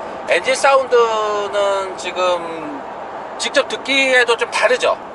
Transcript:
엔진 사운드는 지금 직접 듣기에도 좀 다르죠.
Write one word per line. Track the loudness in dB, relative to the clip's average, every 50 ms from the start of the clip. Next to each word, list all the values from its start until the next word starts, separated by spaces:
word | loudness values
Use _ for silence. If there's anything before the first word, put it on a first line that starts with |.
| -10 -10 -10 -10 -2 0
엔진 | 0 0 2 0 0
사운드는 | 2 4 4 4 4 4 4 4 4 4 4 2 0 -2 -2 -2 -2 -4 -2 -2 0 0 0 0 -2 -2 -6 -8
지금 | -8 -8 -6 -4 0 0 0 0 0 -2 -6 -8 -8 -8 -8 -10 -10 -10 -12 -12 -12 -12 -12 -12 -12 -12 -12 -8 -6
직접 | -6 0 0 0 0 0
듣기에도 | -4 -8 -2 0 2 2 4 4 6 4 4 4 2
좀 | 0 0 -2
다르죠. | -2 0 2 2 2 2 2 0 0 -2 -4 -14